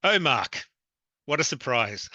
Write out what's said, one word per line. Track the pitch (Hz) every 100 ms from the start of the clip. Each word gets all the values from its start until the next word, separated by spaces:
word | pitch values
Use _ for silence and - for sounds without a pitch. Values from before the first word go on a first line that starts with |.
Oh, | 190 202
Mark, | 160 127 90 - - _ _ _ _ _ -
what | 147
a |
surprise. | 160 147 - 123 110 104 -